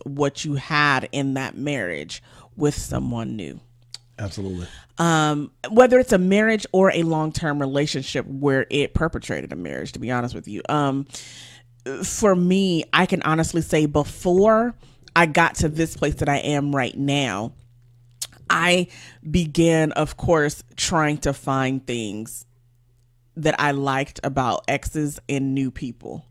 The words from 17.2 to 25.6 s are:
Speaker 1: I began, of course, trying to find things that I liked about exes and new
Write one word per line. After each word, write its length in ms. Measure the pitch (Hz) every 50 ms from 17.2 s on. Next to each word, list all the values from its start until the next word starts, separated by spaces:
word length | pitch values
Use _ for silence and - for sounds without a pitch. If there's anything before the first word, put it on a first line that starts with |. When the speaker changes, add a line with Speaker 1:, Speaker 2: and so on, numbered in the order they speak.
| 139 120 92 98 107 120 - - - _ _ _ _ _ _ _ _ _ - _ - - - - - -
Speaker 1:
I 380 | 165 165 165 180 175 180 175 175 - - - - - - - 156
began, 600 | 151 180 170 151 143 165 165 165 165 160 160 151 -
of 220 | - 151 147 -
course, 480 | - - - 170 156 147 147 - - - - -
trying 420 | - - - 190 160 156 151 151 151
to 140 | - 151 139
find 520 | - - 139 135 135 131 131 135 131 131
things 600 | - 120 120 113 104 98 107 113 - - - - _ _ _ _ _ _ _ _ _ _ _ _ _ _ _ _ _ _
that 240 | 170 151 156 - -
I 120 | 143 147
liked 480 | 139 139 139 139 131 135 139 - - - -
about 400 | 139 135 139 127 120 92 - -
exes 520 | - 135 143 - - - 156 151 147 143 - -
and 280 | - 139 135 135 135 135
new 160 | 139